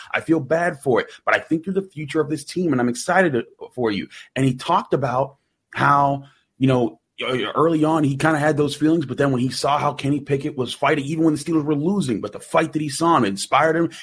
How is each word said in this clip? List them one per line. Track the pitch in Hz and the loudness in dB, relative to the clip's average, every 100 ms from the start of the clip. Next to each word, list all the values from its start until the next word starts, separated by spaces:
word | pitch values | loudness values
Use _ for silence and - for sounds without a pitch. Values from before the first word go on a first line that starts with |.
| - | -6
I | 107 | -6
feel | - 160 | 0 0
bad | 127 160 175 156 | 0 -2 -2 -4
for | 139 110 | 0 0
it, | - - - | 0 -6 -2
but | 107 | -2
I | |
think | - 160 190 | 0 -4 -2
you're | 190 | -6
the | |
future | 190 147 147 156 | -6 -12 -6 -2
of | 143 | -2
this | 151 - | -4 -6
team, | - 180 | -4 0
and | 131 | 0
I'm | 120 | 0
excited | 120 - 180 180 | -2 0 2 2
to, | 123 - _ - | 0 -4 _ -16
for | - 117 | -4 -2
you." | 101 76 - - | -2 -6 -14 -12
And | - 135 | 0 0
he | 131 | 0
talked | - 180 - | 0 0 0
about | 160 131 123 135 - _ _ _ | -2 0 -2 -4 -6 _ _ _
how, | - 139 143 143 139 139 _ _ _ | 0 4 4 4 0 -8 _ _ _
you | 131 | 2
know, | 131 117 - _ - 120 127 104 | 2 0 -4 _ -8 -4 -2 -2
early | 120 156 160 | 2 2 4
on, | 156 160 | 2 2
he | 143 139 | 0 2
kinda | 156 156 | 0 2
had | 151 143 | 0 0
those | 147 139 | -2 0
feelings, | 156 165 135 | 0 2 -2
but | 123 | 0
then | 143 | 0
when | 127 | 2
he | 127 | -2
saw | - 143 143 | -2 -2 0
how | 143 | -2
Kenny | 139 135 147 | -2 -2 -2
Pickett | - 139 147 127 | -2 -4 -4 -4
was | 120 | -6
fighting, | - 139 151 135 | 0 0 0 -2
even | 156 | 0
when | 160 151 | 2 2
the | |
Steelers | 156 160 | 0 -2
were | 147 147 | 0 0
losing, | 156 202 139 104 | 0 0 -2 -2
but | 104 | -4
the | - | -12
fight | - 165 160 | -2 0 0
that | 156 | -2
he | 151 | -4
saw | 135 165 160 | -2 2 4
him | 104 | 2
inspired | 98 - 131 160 160 | -2 0 2 2 2
him | 165 - | -2 -4